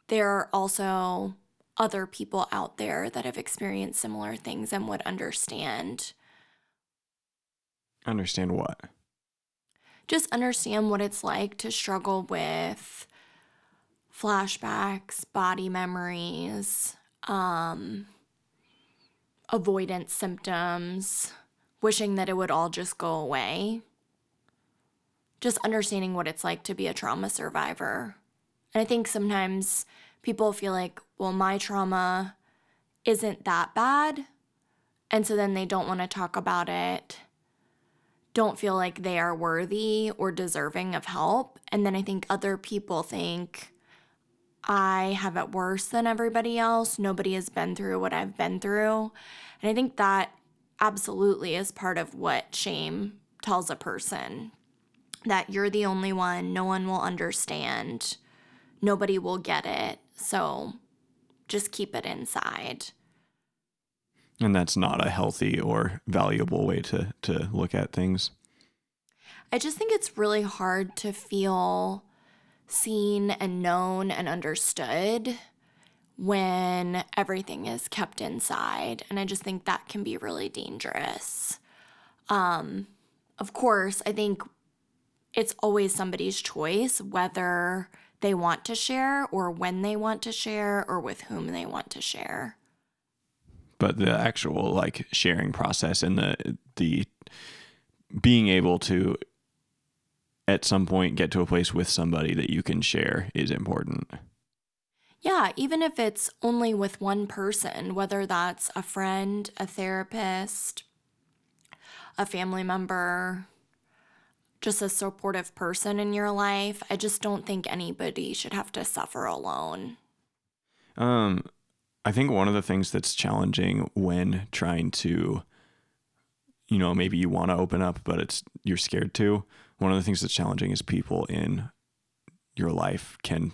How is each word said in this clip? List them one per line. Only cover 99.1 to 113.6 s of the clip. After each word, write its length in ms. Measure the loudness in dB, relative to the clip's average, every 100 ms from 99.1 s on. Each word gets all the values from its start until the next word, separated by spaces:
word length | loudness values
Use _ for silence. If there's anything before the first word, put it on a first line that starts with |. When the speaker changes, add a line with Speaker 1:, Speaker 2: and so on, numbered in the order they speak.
| 0 -6 _ _ _ _ _ _ _ _ _ _ _ 0
Speaker 2:
at 180 | 2 4
some 220 | 4 4
point 300 | 4 4 2
get 120 | 2
to 100 | 2
a 40 | 2
place 280 | 2 2
with 160 | 0 0
somebody 440 | 2 2 2 2
that 160 | 0 0
you 140 | 0
can 180 | 0 0
share 480 | 0 2 2 0 -2 -2
is 160 | -2
important. 580 | -2 -2 -2 -2 -4 -6 -12 -18 _ _ _ _ _ _ _ _ _
Speaker 1:
Yeah, 300 | 0 2 2 2
even 280 | 0 2
if 160 | 2 2
it's 320 | 0 0 -2 0
only 320 | 0 2 2
with 280 | 2 0 -2
one 260 | -2 0 -2
person, 640 | -2 -2 0 -2 -4 -4
whether 320 | -2 -2 0 0
that's 460 | 2 0 -2 -4 -4
a 60 |
friend, 720 | -6 -2 0 0 0 -2 -4 -6
a 100 | -6
therapist, 1160 | -4 -2 -2 -4 -4 -2 -2 -4 -4 -6 -8 -14 _ _ _ _ _ _ _ _ -20 -20 -20 -10 -4
a 80 | -4
family 380 | -2 -2 -2
member, 840 | 0 0 0 0 0 0 -2 -6 -10 _